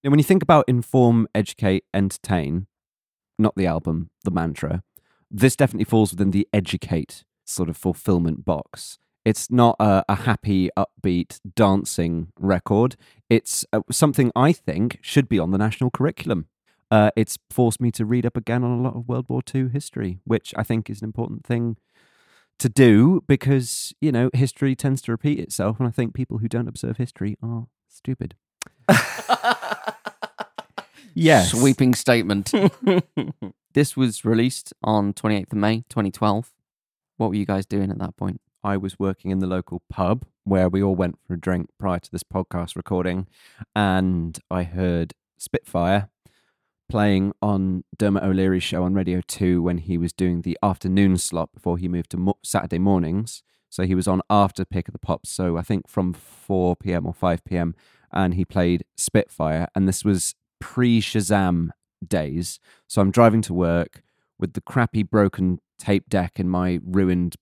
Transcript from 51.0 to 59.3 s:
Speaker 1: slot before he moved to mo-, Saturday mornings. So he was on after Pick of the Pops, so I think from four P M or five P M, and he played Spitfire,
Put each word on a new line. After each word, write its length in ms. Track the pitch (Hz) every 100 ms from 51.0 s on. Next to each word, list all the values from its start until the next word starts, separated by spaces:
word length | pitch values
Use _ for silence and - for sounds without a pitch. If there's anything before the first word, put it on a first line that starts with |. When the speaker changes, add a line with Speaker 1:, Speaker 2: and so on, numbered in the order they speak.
| 98 90
Speaker 1:
slot 340 | - 85 80
before 280 | - - 87
he 80 | 90
moved 240 | 87 85
to 60 | 92
mo-, 200 | 92 -
Saturday 340 | - - 90 85
mornings. 640 | 98 92 80 92 113 - _ _ _
So 140 | - 92
he 100 | 92
was 120 | 90
on 140 | 95 -
after 360 | 104 98 - 92
Pick 220 | 95 -
of 40 |
the 60 | -
Pops, 320 | - 85 -
so 260 | - 92 85
I 60 |
think 260 | - 98 -
from 240 | - 90
four 640 | 87 - - - 95 90 85
P 180 | 92
M 140 | 87 87
or 60 |
five 300 | 87 92 85
P 140 | - 90
M, 160 | 85 85 _ _ _
and 240 | - 92 90
he 100 | 87
played 400 | 95 87 87 - -
Spitfire, 680 | - 113 -